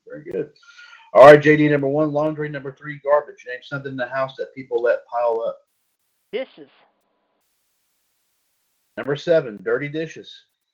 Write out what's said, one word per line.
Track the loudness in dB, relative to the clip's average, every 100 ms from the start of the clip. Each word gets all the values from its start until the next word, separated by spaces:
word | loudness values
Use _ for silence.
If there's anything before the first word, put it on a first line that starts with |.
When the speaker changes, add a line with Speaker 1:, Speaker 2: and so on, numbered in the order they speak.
| -20
Speaker 1:
Very | -18
good. | -10 -8 -8 _ -20 -20 -20 -20 0
All | 8 10
right, | 10
J | 8 4
D, | 4
number | 2 0
one, | -2 -2
laundry. | -2 -4 -6 -8
Number | -10 -12
three, | -16 -16 -10
garbage. | 0 0 0 -14 -14
Name | -14
something | -10 -10 -10
in | -8
the | -6
house | -6 -6 -8
that | -14
people | -14 -8 -2
let | 0 0 -4
pile | -4 -2 -2 -6
up. | -10 _ _ _ _ _ _ _
Speaker 2:
Dishes. | -12 -12 -16 -20 _ _ _ _ _ _ _ _ _ _ _ _ _ _ _ _ _ _ _ _ _ _ -12
Speaker 1:
Number | -6 -6
seven, | 0 0 0 -8
dirty | -4 -4 -4
dishes. | -8 -10 -12 -20 -20 _ _ _